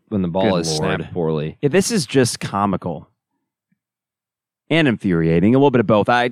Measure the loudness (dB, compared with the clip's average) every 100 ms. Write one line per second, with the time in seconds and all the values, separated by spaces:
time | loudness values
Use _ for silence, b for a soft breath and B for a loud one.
0 | -8 -4 -4 -2 0 0 -2 -4 -4 -4
1 | -6 -6 -4 -4 -6 -4 -2 0 0 -2
2 | -2 0 0 -2 -6 -2 -2 -2 -6 -10
3 | -14 _ _ _ _ _ _ _ _ _
4 | _ _ _ _ _ _ -2 2 2 0
5 | 0 0 2 2 4 4 4 4 2 2
6 | 2 0 0